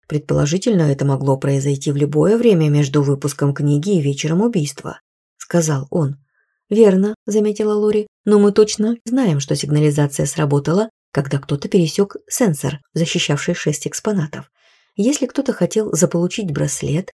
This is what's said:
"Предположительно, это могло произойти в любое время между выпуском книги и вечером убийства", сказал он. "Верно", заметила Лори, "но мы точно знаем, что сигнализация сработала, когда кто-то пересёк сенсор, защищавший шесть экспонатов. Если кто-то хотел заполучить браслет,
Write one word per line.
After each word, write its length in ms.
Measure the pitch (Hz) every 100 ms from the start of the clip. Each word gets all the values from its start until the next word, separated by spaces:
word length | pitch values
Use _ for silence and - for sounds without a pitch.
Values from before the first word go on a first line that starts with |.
| -
"Предположительно, 760 | 147 143 143 143 180 247 196
это 220 | 151 139 143
могло 320 | 135 139 135
произойти 540 | 139 139 139 139 151
в 40 | 143
любое 440 | 143 151 165 226
время 300 | 233 175 151
между 340 | 147 139 147
выпуском 500 | 143 139 143 - 143
книги 440 | 139 143 147 180 190
и 40 |
вечером 400 | 143 139 156 170
убийства", 580 | 233 226 143 - - - _ _ _ -
сказал 500 | - 175 156 135 139
он. 260 | 180 139 139 _ _ _ _ -
"Верно", 460 | 208 214 185 202 220 -
заметила 480 | 214 214 208 214
Лори, 340 | 208 214 214 214 _ 208
"но 140 | 208
мы 120 | 202
точно 440 | 202 214 - 214 233 233
знаем, 340 | 254 233 147
что 160 | 139 143
сигнализация 680 | 143 147 151 147 143 143 147
сработала, 640 | - 147 143 143 180 330 _ _
когда 260 | - 139 143
кто-то 320 | - 139 220
пересёк 480 | 196 156 - 202 - -
сенсор, 520 | - 226 147 139 147 _
защищавший 600 | - 165 175 - 143 -
шесть 340 | 170 - 147 160
экспонатов. 640 | - 214 202 151 - - _ _ _ _ -
Если 300 | 220 294 240
кто-то 280 | - 277
хотел 380 | - 175 214 214
заполучить 580 | 156 175 170 175 - 196
браслет, 600 | 139 147 - 139 151 190